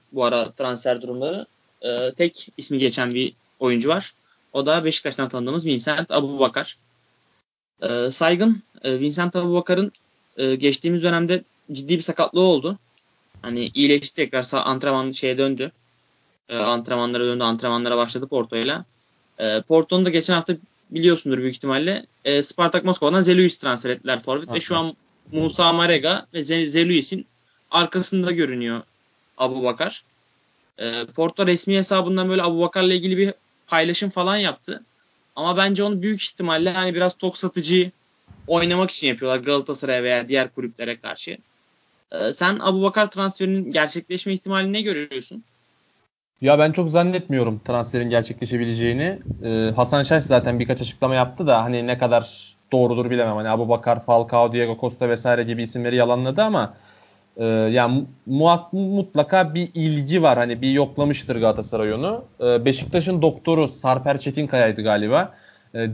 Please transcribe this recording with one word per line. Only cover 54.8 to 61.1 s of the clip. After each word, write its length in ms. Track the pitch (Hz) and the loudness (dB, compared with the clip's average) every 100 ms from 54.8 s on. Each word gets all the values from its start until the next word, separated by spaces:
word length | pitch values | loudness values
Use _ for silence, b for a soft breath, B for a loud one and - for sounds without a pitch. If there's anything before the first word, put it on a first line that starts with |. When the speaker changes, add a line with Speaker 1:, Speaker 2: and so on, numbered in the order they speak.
Speaker 2:
Costa 280 | 123 123 123 | -6 -2 -2
vesaire 340 | 117 123 120 | 0 2 0
gibi 180 | 117 117 | 0 -4
isimleri 320 | 117 123 120 123 | -6 -6 0 2
yalanladı 460 | 120 123 131 131 | 2 2 0 0
ama, 360 | 220 190 107 - b b b b b - | 0 0 -2 -8 b b b b b -4
e, 80 | 113 | 0
yani 600 | 110 110 120 120 131 131 - - | 2 2 2 2 0 -4 -10 -4
mu-, 440 | 135 165 170 175 | 2 4 4 0
mutlaka 800 | 190 190 202 196 - - 190 170 160 | -4 -2 -2 0 0 2 4 2 0
bir 140 | 175 | -4
ilgi 500 | 170 156 151 139 190 | -2 0 0 0 4
var. 140 | 156 120 | 4 4
Hani 240 | 120 117 | 2 0
bir 100 | 135 | 2
yoklamıştır 640 | 139 139 139 147 | 2 2 0 0